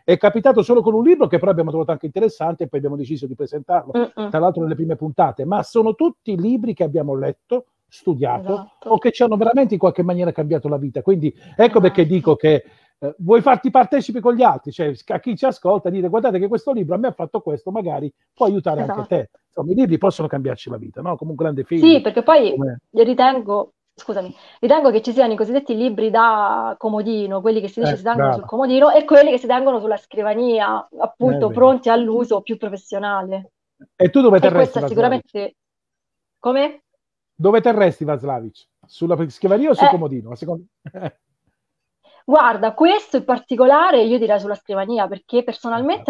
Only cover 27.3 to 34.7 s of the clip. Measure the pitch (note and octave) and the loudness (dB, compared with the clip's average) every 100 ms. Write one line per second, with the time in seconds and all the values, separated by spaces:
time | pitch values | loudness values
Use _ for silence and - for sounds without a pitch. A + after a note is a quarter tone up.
27.3 | G3 G#3 A3 F#3+ G#3+ - G#3 G3 A#3 - | -2 0 -2 -4 -4 -2 -2 -4 0 0
28.3 | A#2+ - A3 C4 C4 D4 D4+ D4 D4 D4 | -2 -4 -4 0 4 6 6 6 6 6
29.3 | B3 B3+ B3 C4+ A#3 G#3+ G#3 - G#3+ G#3 | 2 0 0 0 0 -2 -6 -6 -6 -4
30.3 | G#3+ B3 A3+ G#3 G#3+ - - A3+ - B3 | -2 0 0 -2 -4 -8 -6 -8 -2 -2
31.3 | C#3+ A3 A2 B3+ B3+ A#3+ A3+ A#3 A3+ A3+ | 0 -2 2 4 4 2 0 0 -2 -2
32.3 | G#3 G3 A3 G#3 G3 - G3 G3+ G3+ F#3 | -4 -4 -8 -8 -12 -10 -8 -6 -6 -6
33.3 | F#3+ F#3+ _ _ _ - - F3+ C#4 B3+ | -10 -12 _ _ _ -20 0 2 4 6
34.3 | F#3+ F#3 - B3+ | 6 6 4 2